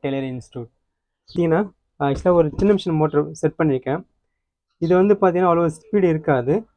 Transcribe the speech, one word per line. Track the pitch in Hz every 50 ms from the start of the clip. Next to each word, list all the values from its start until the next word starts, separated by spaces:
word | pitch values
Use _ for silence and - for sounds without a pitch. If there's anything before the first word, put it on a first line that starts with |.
டெய்லரிங் | - 139 135 135 135 131 127
இன்ஸ்டிடியூட். | 123 - - - 123 117 - _ _ _ _ _ _ _ _ _ _ _ -
பார்த்தீங்கன்னா, | - 175 170 160 160 185 208 185 _ _ _ _ _ -
ஆக்சுவலா | 143 139 135 - - 180 175
ஒரு | 170 160 147 143
சின்ன | - 196 208 202
மிஷின் | 190 - 180 160
மோட்டர் | 151 156 151 147 147 151 160
செட் | 156 - 165 151 -
பண்ணியிருக்கேன். | - 160 151 131 127 - 135 147 185 - _ _ _ _ _ _ _ _ _ _ _ _ _ _
இது | - 165 160 185
வந்து | 185 190 208 202
பார்த்தீங்கன்னா, | 202 196 180 170 180 185 175
அவ்வளோ | 170 170 170 160 160
ஸ்பீடு | - _ - 208 208 185
இருக்காது, | 170 156 156 156 160 139 123 120 135 165 220 - _ _